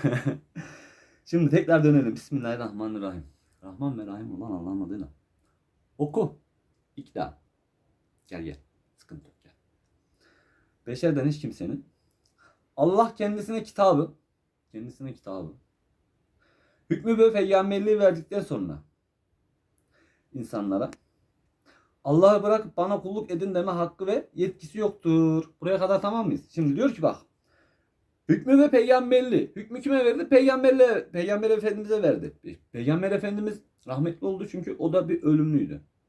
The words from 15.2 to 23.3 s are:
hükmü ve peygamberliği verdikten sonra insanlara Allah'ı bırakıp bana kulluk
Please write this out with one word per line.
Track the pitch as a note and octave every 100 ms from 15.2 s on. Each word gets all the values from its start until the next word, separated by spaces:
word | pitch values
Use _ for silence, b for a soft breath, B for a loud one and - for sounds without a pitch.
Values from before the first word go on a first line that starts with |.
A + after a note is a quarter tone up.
| - F#2+ D#2+ - _ _ _ _ _ _ _ _ _ _ _ _ -
hükmü | E3 A3 A3+
ve | A3+
peygamberliği | G#3+ F#3+ F#3+ G3 G3 G#3 G#3+
verdikten | G3 E3 D#3+ G3+
sonra | E3 A#2+ F2+ D2+ - _ _ _ _ _ _ _ _ _ _ _ _ _ _
insanlara | - A2+ A2 G2+ F#2+ - - _ _ _ _ _ _ _ b b b
Allah'ı | C#3 D3+ F#3+ G#3
bırakıp | G#3 G#3+ E3+ -
bana | F#3 G3
kulluk | F#3 G3+ -